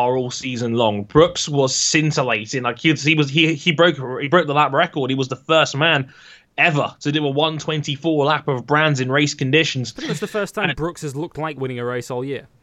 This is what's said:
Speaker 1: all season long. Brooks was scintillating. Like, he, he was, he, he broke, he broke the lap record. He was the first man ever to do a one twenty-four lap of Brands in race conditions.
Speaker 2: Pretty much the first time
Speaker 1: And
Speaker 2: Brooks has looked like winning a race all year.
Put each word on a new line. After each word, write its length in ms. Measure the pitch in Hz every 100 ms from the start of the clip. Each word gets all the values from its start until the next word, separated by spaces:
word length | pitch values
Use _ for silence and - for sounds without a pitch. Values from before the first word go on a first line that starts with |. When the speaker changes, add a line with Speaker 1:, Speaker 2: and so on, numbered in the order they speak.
| 123 131
Speaker 1:
all 120 | 123
season 420 | - 131 123 117
long. 300 | 113 113 104
Brooks 440 | 101 147 170 - -
was 260 | 143 131
scintillating. 880 | - - 160 151 147 127 110 107 135
Like, 160 | 120 117
he, 120 | 160
he 220 | 151 135
was, 160 | 160 143
he, 240 | 143 156
he 160 | 156 175
broke, 260 | 156 175 139 127 127
he 60 | 139
broke 200 | 170 151
the 60 |
lap 180 | 143 147
record. 360 | 131 175 151 127
He 40 |
was 140 | 135 131
the 80 | -
first 400 | - 160 147 139
man 360 | 160 151 135 - - - _ -
ever 360 | 160 147 117 -
to 100 | 147
do 120 | 147 147
a 40 |
one 280 | 135 160 156
twenty-four 640 | 151 156 147 135 165 156 139
lap 200 | 151 151
of 180 | 131 113
Brands 340 | 147 156 139
in 100 | 127
race 240 | 135 147
conditions. 580 | - 131 151 156 131 113
Speaker 2:
Pretty 160 | - 285
much 100 | -
the 60 | 208
first 280 | 214 202
time 140 | - 190
Speaker 1:
And 60 | 139
Speaker 2:
Brooks 260 | 160 170
has 120 | 151 131
looked 220 | 165 -
like 200 | 156 139
winning 180 | 131 123
a 60 |
race 260 | 120 123 120
all 140 | 123
year. 240 | 135 127 - _